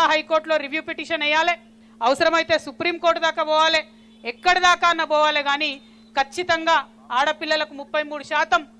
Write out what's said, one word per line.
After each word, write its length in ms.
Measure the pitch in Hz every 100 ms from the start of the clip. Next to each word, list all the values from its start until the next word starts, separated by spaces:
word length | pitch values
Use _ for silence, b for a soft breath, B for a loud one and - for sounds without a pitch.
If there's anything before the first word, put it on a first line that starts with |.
| 320
హైకోర్టులో 520 | 311 311 320 320 311
రివ్యూ 240 | 277 311
పిటిషన్ 420 | 320 320 302 330
వేయాలి, 280 | 294 311 339 330 - B B B
అవసరమైతే 560 | 233 277 330 320 320 320
సుప్రీంకోర్టు 600 | 311 240 339 349 339 330
దాకా 240 | 320 320
పోవాలి, 420 | 311 311 320 320 - B B B 226
ఎక్కడి 340 | 240 359 359
దాకా 280 | 359 349 349
అన్న 160 | 339
పోవాలి, 400 | 302 302 302 302
కానీ 380 | 277 285 302 277 B B B -
ఖచ్చితంగా 640 | 269 - 359 330 320 320 269 - -
ఆడపిల్లలకు 600 | 247 302 311 320 311 302
ముప్పై 300 | 277 277 311
మూడు 200 | 294 294
శాతం 440 | 277 302 320 349 294